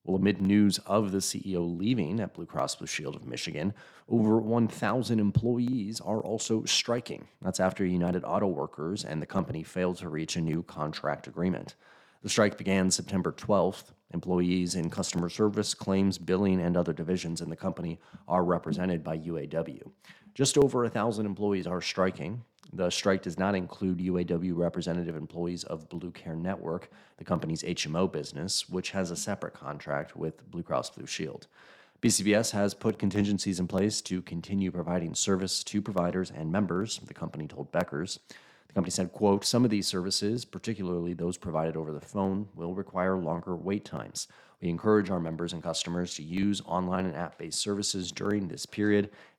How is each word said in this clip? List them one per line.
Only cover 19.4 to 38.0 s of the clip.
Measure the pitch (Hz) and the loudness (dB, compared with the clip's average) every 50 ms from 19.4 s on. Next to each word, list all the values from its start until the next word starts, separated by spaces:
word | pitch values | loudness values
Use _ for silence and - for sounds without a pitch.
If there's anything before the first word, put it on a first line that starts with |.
| 69 | -6
W. | 73 78 82 - - - - - - - _ - - - - - - - | -4 -2 -2 -4 -4 -6 -14 -16 -18 -20 _ -20 -20 -20 -20 -20 -6 -2
Just | - 139 139 - | 2 2 4 6
over | 147 143 127 127 123 120 | 6 6 6 6 2 2
a | 113 | 2
thousand | - 110 104 117 107 107 107 | 2 2 2 2 2 0 0
employees | 104 95 98 104 104 98 92 82 | -2 -2 0 0 2 2 2 0
are | 87 90 87 | -2 -2 -2
striking. | - - - 95 92 95 92 - 71 87 113 123 - _ _ _ - - - | -4 -2 0 2 2 2 2 -2 -6 -6 -6 -8 -10 _ _ _ -18 -8 -2
The | 90 90 87 | 0 0 0
strike | - - - 101 98 95 | 0 2 4 4 4 2
does | - 92 82 | 0 -2 -2
not | 95 95 101 101 | 0 2 2 2
include | 92 90 - - - 98 92 90 87 | 0 -2 -4 -4 -2 0 0 0 0
U | 92 92 90 | 0 0 2
A | 90 87 | 2 2
W | 85 87 85 92 90 85 | 0 0 0 0 0 0
representative | 85 85 82 - 92 82 85 85 87 85 82 80 | 0 0 0 0 -2 -2 -2 -2 -2 -2 -4 -6
employees | 76 76 - - 85 87 87 87 82 - | -8 -8 -8 -6 -4 -4 -4 -4 -6 -6
of | - 82 80 78 - | -8 -8 -10 -10 -10
Blue | 87 85 90 87 | -10 -10 -10 -10
Care | - - - 85 80 | -12 -12 -10 -8 -6
Network, | 82 85 92 98 - 87 82 85 92 - - - - - - _ | -4 -4 -4 -4 -4 -4 -4 -6 -6 -6 -12 -20 -20 -20 -20 _
the | - - | -10 -4
company's | - 90 80 - 80 80 78 - | -2 -2 0 0 -2 -4 -2 -2
H | - 85 - - | -4 -4 -2 -2
M | 76 78 | -2 0
O | 85 95 | 2 2
business, | 87 - 78 73 - - 71 85 95 - - - - | 2 0 -2 -6 -6 -8 -6 -4 -2 -2 -2 -2 -2
which | 90 92 90 - | -4 -4 -4 -2
has | - 98 92 87 | -2 -2 -2 -2
a | 85 | -4
separate | - - 110 101 - - - - | -4 -4 -4 -4 -4 -6 -8 -10
contract | - 67 69 73 73 - 76 71 71 - - - | -10 -10 -10 -10 -8 -4 -2 -2 -2 -4 -6 -6
with | 82 82 78 - - - - | -6 -6 -6 -6 -8 -14 -12
Blue | - 85 82 | -10 -8 -4
Cross | - 71 64 62 - | -2 0 -2 -2 -2
Blue | - - 67 | -8 -12 -10
Shield. | - - - 80 - - - - - _ - - - - - - _ _ _ | -8 -6 -6 -6 -6 -8 -10 -16 -20 _ -20 -20 -20 -20 -20 -20 _ _ _
B | - 117 | 2 4
C | - - 95 | 4 4 6
B | 104 101 | 6 6
S | 107 117 - | 6 4 2
has | - 101 101 101 - | 2 2 2 0 0
put | - - 113 107 | 0 0 -2 0
contingencies | - 107 98 95 104 101 104 101 92 - 101 92 90 | 2 0 2 2 2 2 2 2 0 0 0 0 0
in | 90 | 0
place | 85 95 95 98 107 104 - - | 0 2 2 2 2 2 -2 -4
to | - 95 90 | -4 -4 -6
continue | 87 - 82 85 - - 101 98 95 90 | -6 -6 -8 -8 -6 -2 0 0 0 0
providing | 85 87 80 85 87 90 85 82 - | -2 -2 -2 -2 0 0 0 -2 -2
service | - - 98 95 92 95 92 - - - | 0 2 2 2 2 2 0 -2 -4 -4
to | - - 104 | -2 -2 -2
providers | 98 117 98 90 87 87 87 92 92 - | -2 0 0 2 2 2 2 0 -2 -4
and | - 78 80 80 | -4 -6 -2 0
members, | 82 104 104 85 85 92 104 - - - | 2 2 2 2 0 -2 -2 -2 -6 -8
the | - - - | -10 -12 -10
company | - 82 80 - 73 76 | -8 -8 -8 -6 -8 -8
told | 73 - 73 69 - - | -8 -8 -10 -8 -2 -2
Becker's. | 80 - - - 71 | -2 -2 -2 -2 -4